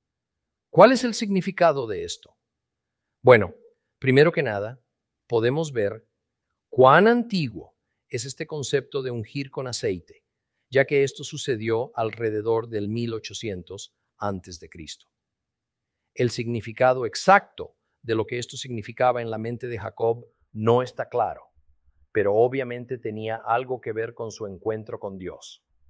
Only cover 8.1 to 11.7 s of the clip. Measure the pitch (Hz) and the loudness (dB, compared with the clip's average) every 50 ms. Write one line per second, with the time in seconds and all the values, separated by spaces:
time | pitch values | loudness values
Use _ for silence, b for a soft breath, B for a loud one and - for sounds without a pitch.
8.1 | - 120 110 135 - - 160 - - 151 135 - - 139 131 - - 139 131 127 | -8 -8 -8 -8 -10 -12 -10 -10 -8 -8 -4 -2 -2 -2 -2 -2 -6 -8 -6 -6
9.1 | 120 120 107 - - 143 139 135 - - 135 127 117 - - 113 98 87 - - | -6 -8 -8 -8 -8 -8 -8 -8 -8 -10 -8 -8 -6 -4 -4 -4 -4 -4 -8 -16
10.1 | - _ _ _ _ _ _ _ _ _ _ _ 123 131 135 135 147 139 139 135 | -20 _ _ _ _ _ _ _ _ _ _ _ 2 2 2 4 2 2 2 0
11.1 | - - 147 - - 143 - - 127 107 110 113 | -2 -6 -14 -12 -12 -8 -6 -4 -4 -4 -2 -2